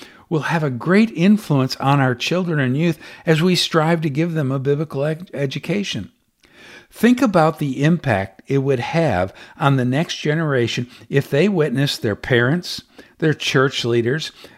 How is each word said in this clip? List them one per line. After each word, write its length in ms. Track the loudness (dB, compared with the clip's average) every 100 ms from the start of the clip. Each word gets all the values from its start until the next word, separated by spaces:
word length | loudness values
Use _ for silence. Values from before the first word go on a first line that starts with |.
| -20 -20 -6
will 120 | -4
have 220 | -2 -2
a 60 | -2
great 420 | -4 2 4 2 2
influence 600 | 4 4 2 0 0 -2
on 220 | 0 2
our 160 | 2 0
children 440 | -2 -2 -2 -2
and 180 | 0 0
youth 220 | 0 -2 -10 -4 0
as 160 | 2
we 140 | 2 2
strive 440 | 0 0 2 0
to 80 | 0
give 240 | -2 -2
them 180 | -2 -2
a 80 | -2
biblical 440 | -2 -2 -4 -4
ed-, 260 | -4 -6 -8
education. 800 | -6 -6 -6 -6 -4 -4 -8 -10 _ _ _ _ _ -20 -20 -20
Think 300 | 0 2 4
about 380 | 2 4 2 0
the 240 | -4 0
impact 600 | 2 2 0 -2 -2 -8 -2
it 120 | -2
would 200 | 0 -2
have 540 | -2 0 0 0 -2 -6 -20 -2
on 160 | 2 2
the 100 | 2
next 320 | 0 -2 -4
generation 720 | -2 -2 0 0 0 -2 -8 -12 -4
if 200 | -2 0
they 200 | 0 2
witnessed 520 | 2 0 0 -2 -2
their 140 | -4 -4
parents, 680 | 0 2 2 0 -4 -12 -14 -20 -20 -4
their 140 | -2
church 500 | 0 0 2 2 0
leaders, 480 | -2 0 0 -2 -6 -14 -20